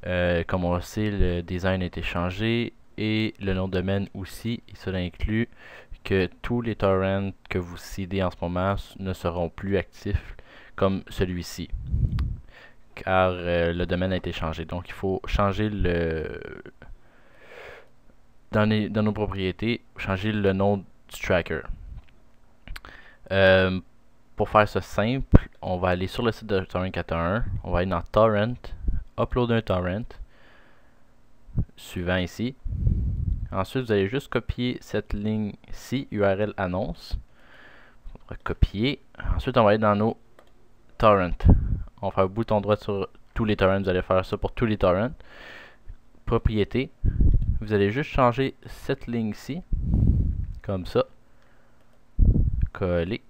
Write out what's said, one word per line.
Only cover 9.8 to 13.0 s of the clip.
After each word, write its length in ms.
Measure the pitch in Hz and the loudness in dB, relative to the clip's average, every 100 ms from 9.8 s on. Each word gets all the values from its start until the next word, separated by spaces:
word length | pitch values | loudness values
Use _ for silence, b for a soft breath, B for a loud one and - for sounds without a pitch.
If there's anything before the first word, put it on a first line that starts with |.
| - - - 101 - - B B B - | -2 -8 -4 -4 -4 -18 B B B -2
comme 260 | 98 98 - | 0 0 -6
celui-ci, 600 | - 92 90 85 - 82 - - - - - - - - B B B - | -4 -2 -2 -8 -10 -8 -8 -4 0 0 0 -4 -6 -12 B B B -20
car, 360 | - | -10